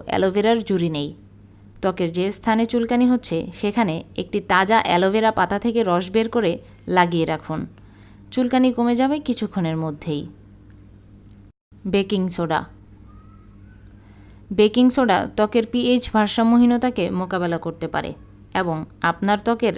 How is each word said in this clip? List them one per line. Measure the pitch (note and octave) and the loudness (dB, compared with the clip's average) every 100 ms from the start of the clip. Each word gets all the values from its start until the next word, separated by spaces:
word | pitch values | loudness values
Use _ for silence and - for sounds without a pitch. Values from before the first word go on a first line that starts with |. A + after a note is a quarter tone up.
| - | -4
অ্যালোভেরার | - F#3+ G3 A3 A#3 | 0 0 2 2 2
জুড়ি | G#3 F#3 E3+ | 0 -2 0
নেই। | D3+ C#3+ - - - - - - - | -2 -6 -10 -20 -20 -20 -20 -20 -6
ত্বকের | F#3+ F#3 E3+ | -4 -2 -2
যে | E3+ F#3+ | -2 -4
স্থানে | G3+ A3+ A3 A3+ | -2 0 0 2
চুলকানি | A#3+ A#3 A#3+ B3 | 0 0 2 4
হচ্ছে | B3 - E3 F3 | 2 0 -6 -6
সেখানে | - G#3 A#3+ G3+ E3 - - | -6 -4 0 0 -2 -8 -10
একটি | F3+ G#3 | -6 -4
তাজা | F3+ F#3 G3 A3+ - | 0 2 4 2 2
অ্যালোভেরা | F3 F#3+ A3 A3 | 2 2 2 2
পাতা | A3 F3+ G3+ | 2 0 0
থেকে | A#3+ A3+ | -2 0
রস | G3 F3 F#3 | 2 0 0
বের | A3 A3 | -2 0
করে | A#3+ F#3 F3 - - - | 0 0 -2 -8 -14 -2
লাগিয়ে | F#3 F3 E3+ D#3+ | 2 2 2 -2
রাখুন। | D#3 - D#3 - - - - - - - | -4 -6 -8 -10 -14 -20 -20 -20 -20 -8
চুলকানি | B3+ B3 B3+ B3+ | -2 0 2 2
কমে | B3 A#3+ A#3+ | 2 0 0
যাবে | C4 D4+ | 0 -2
কিছুক্ষণের | C#4+ A#3 G#3 F#3+ D#3+ D#3+ | -4 -4 -4 -4 -2 -2
মধ্যেই। | D#3+ D3+ E3 D3 - - - - - - - - - - - - - _ _ - F#3+ | -6 -8 -6 -6 -8 -16 -20 -20 -20 -20 -20 -20 -20 -20 -20 -20 -20 _ _ -14 -4
বেকিং | G3 G3 G3+ F#3 | -2 0 -2 -4
সোডা। | F3+ E3 D#3 - - - - - - - - - - - - - - - - - - - | -4 -4 -4 -6 -16 -20 -20 -20 -20 -20 -20 -20 -20 -20 -20 -20 -20 -20 -20 -20 -18 -4
বেকিং | F#3+ G#3+ A#3 B3+ | 2 4 6 4
সোডা | C4+ A#3+ F#3+ - - | 4 2 2 0 -2
ত্বকের | G#3+ A#3 A3+ | 0 0 0
পিএইচ | B3 B3 B3 - | 0 2 0 2
ভারসাম্যহীনতাকে | A3 G#3 - A3+ A#3+ A#3+ A#3+ B3 A#3+ F3+ | 0 0 2 4 6 4 2 0 -2 -2
মোকাবেলা | F#3 F3+ F#3 F3 E3 | -4 -4 -4 -2 -4
করতে | E3 E3 D#3+ | -6 -8 -6
পারে | C#3+ - - - - - | -6 -8 -12 -18 -20 -8
এবং | F#3 F3+ D#3 - - | -4 -2 -4 -8 -6
আপনার | E3+ E3+ G3+ G#3 | -4 -2 -2 0
ত্বকের | A#3 A#3 A3+ | 0 0 -2